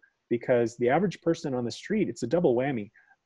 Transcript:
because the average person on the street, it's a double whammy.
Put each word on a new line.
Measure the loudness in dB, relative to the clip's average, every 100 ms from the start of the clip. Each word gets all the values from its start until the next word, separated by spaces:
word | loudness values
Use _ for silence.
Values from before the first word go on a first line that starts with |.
| _ _ -4
because | -2 2 2 2 0
the | 0
average | 2 0 -2
person | -2 -2 -4
on | -4
the | -6
street, | -8 -4 -2 -2
it's | -4
a | -2
double | 2 4
whammy. | 4 0 -2 -8 _ _ _